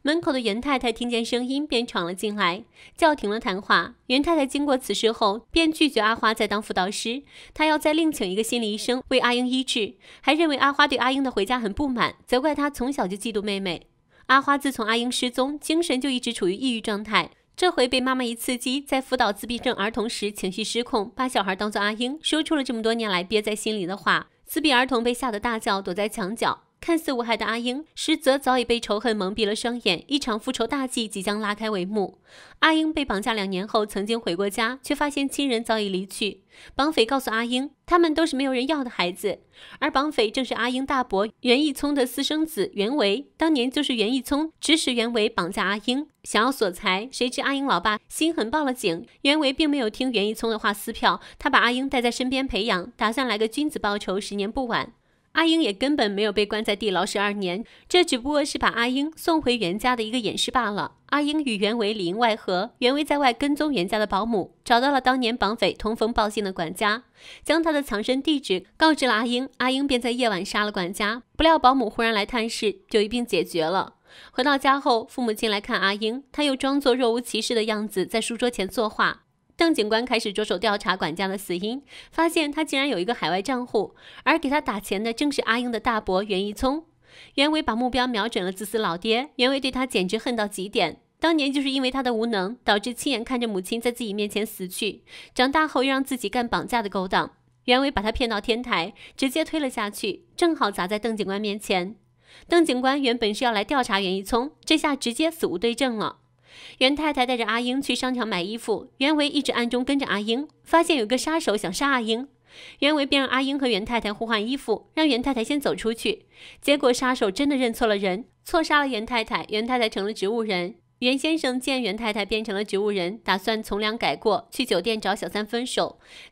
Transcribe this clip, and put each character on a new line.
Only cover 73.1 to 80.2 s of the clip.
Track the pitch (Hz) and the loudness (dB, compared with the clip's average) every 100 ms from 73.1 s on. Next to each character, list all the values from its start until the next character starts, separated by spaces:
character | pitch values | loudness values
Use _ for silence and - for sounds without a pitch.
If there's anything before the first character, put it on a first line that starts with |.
| 240 240 | -2 -2
解 | 180 | 0
决 | 175 170 156 | 0 0 0
了。 | 185 - - _ - - | 0 -2 -8 _ -20 -12
回 | - | -2
到 | 269 277 | 2 2
家 | 277 277 | 4 2
后， | 277 226 262 | 4 2 0
父 | - | -4
母 | 233 | -2
进 | 214 226 | 0 0
来 | 208 | -2
看 | 208 208 | -2 0
阿 | 196 | 0
英， | 202 220 254 - | 0 -2 -4 -8
她 | - 294 | -2 0
又 | 262 | 0
装 | 269 285 | 0 2
作 | 269 254 | 2 4
若 | 240 | 2
无 | 233 | 0
其 | 247 214 | -2 -4
事 | 220 | -2
的 | 233 220 | 0 0
样 | 214 214 | -2 -2
子 | 190 180 | -2 -2
在 | 226 | -2
书 | 220 233 | -4 -2
桌 | 247 | -2
前 | 240 190 | -2 -4
作 | 247 214 | -2 -2
画。 | - 180 - _ _ _ - | 0 -2 -2 _ _ _ 0
邓 | 330 | 2
警 | 311 214 | 2 2
官 | 220 | 0
开 | 254 | 0
始 | 233 | -2